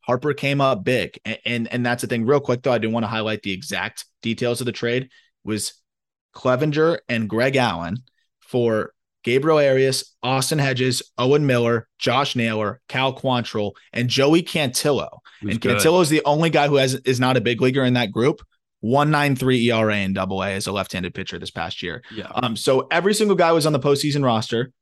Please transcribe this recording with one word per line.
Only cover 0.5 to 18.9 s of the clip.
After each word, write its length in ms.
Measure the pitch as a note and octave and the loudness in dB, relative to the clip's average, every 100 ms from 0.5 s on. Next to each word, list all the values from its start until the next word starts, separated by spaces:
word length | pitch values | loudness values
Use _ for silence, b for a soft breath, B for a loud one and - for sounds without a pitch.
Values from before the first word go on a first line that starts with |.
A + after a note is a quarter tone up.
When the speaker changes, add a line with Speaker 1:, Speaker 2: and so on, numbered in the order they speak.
| C#3+ | 0
Speaker 1:
up 220 | C3+ A2+ | 0 0
big. 340 | G#2+ B2+ F2+ - A2 | 0 0 -2 -8 -10
And, 140 | A2 A2+ | -8 -4
and, 220 | A#2+ A2+ | -4 -4
and 100 | B2 A#2+ | -4 -2
that's 160 | A#2+ | -2
the 60 | A2+ | -4
thing. 200 | A#2+ A2+ | -2 2
Real 120 | C#3+ | 0
quick, 220 | C3+ B2 | 0 -2
though, 100 | C#3 | 0
I 60 | A#2+ | 0
do 140 | A2 | 0
wanna 160 | A2+ G#2+ | -2 -4
highlight 340 | A2+ G#2+ A2 | -4 -4 -4
the 100 | G2+ | -6
exact 520 | F#2+ - F#2+ G#2 - - _ | -6 -6 -6 -6 -10 -20 _
details 400 | A2+ A2+ A#2+ A#2+ | -6 -4 -2 -2
of 40 | A#2+ | -4
the 60 | |
trade. 320 | - A#2 B2 C3 | -4 -4 -4 -6
It 40 | b b _ | b b _
was 300 | - G#2+ - _ _ _ _ _ _ - | -8 -6 -6 _ _ _ _ _ _ -4
Clevinger 640 | B2+ B2+ D#3 C#3+ D#3+ E3+ - | 0 0 0 2 2 0 -4
and 180 | A#2 G#2+ | -4 -2
Greg 280 | G#2+ C3 C3 | 0 2 2
Allen 420 | A#2+ E2+ E2+ B2 - _ _ _ | 0 -2 -6 -8 -10 _ _ _
for 540 | _ B2+ A#2 A2 - _ _ _ | _ -2 0 0 -4 _ _ _
Gabriel 340 | - B2+ D#3 D#3 | 0 0 4 4
Arias, 580 | C#3 C3 C3+ C3 - _ | 4 4 2 0 -8 _
Austin 380 | B2 C3+ B2+ D#3 | -2 -2 0 0
Hedges, 420 | C#3 B2 B2+ B2+ - - | 0 0 0 -2 -6 -2
Owen 300 | B2 D3 D3 | 2 2 2
Miller, 400 | B2 A#2 A#2 - _ | 2 2 -2 -4 _
Josh 380 | - B2 C#3 B2+ | 0 0 0 -2
Naylor, 460 | A2+ A2 G#2 - - | -2 -2 -4 -8 -8
Cal 280 | C3 C3+ B2+ | -2 -2 -2
Quantrill, 540 | C3+ B2 A2+ A2 G#2 - b | -2 -2 -2 -4 -4 -8 b
and 140 | - B2 | -4 -2
Joey 360 | C3 C#3 E3+ | 2 4 4
Cantillo. 680 | F#3 E3 C#3 - D3+ B2 D2+ - B B | 2 -2 -2 0 0 0 -2 -12 B B
Speaker 2:
Who's 120 | G#2 | -6
Speaker 1:
And 80 | A2+ | -2
Speaker 2:
good. 160 | - G2+ | 0 2
Speaker 1:
Cantillo 220 | D#3+ F3 | 4 4
is 60 | D#3+ | 4
the 120 | D#3 D3 | 2 2
only 260 | D3 E3 | 2 4
guy 160 | D3+ D3 | 4 4
who 80 | C#3 | 2
has, 180 | C3 | 2
is 260 | B2+ - B2 | 0 -2 0
not 160 | B2+ C3 | 2 2
a 60 | |
big 180 | G#2+ A#2 | 0 2
leaguer 240 | C3 C3+ | 2 2
in 120 | B2+ B2 | 2 2
that 160 | A2 | 0
group. 300 | G#2 B2+ D#3+ - _ _ _ | 0 0 0 -10 _ _ _
One 280 | G#2+ | 0